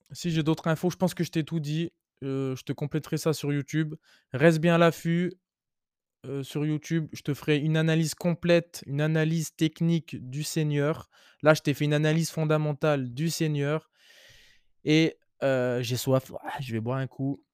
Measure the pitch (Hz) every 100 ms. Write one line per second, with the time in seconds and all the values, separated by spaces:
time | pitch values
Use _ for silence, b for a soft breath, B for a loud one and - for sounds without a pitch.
0 | _ - 175 160 151 160 170 156 180 -
1 | 185 - 165 165 147 165 147 151 165 -
2 | _ _ 139 135 135 131 - 139 147 160
3 | - 160 165 147 143 143 131 156 156 -
4 | b b b 127 165 160 170 170 170 -
5 | 165 170 180 - _ _ _ _ _ _
6 | _ _ 131 139 135 151 151 151 - 165
7 | 151 - - 139 - 147 156 160 160 160
8 | 156 - 175 165 175 170 170 - - 139
9 | 156 160 160 165 156 - 156 - 165 170
10 | - - 127 139 151 165 151 147 143 143
11 | - b b b 147 156 - 135 147 147
12 | 156 160 160 - 156 151 151 143 156 143
13 | 127 123 165 - 160 147 143 156 - b
14 | b b b b b b b _ 143 156
15 | 160 - _ _ 135 131 123 123 120 123
16 | - 131 - - - - 127 113 113 135
17 | 131 - 135 139 _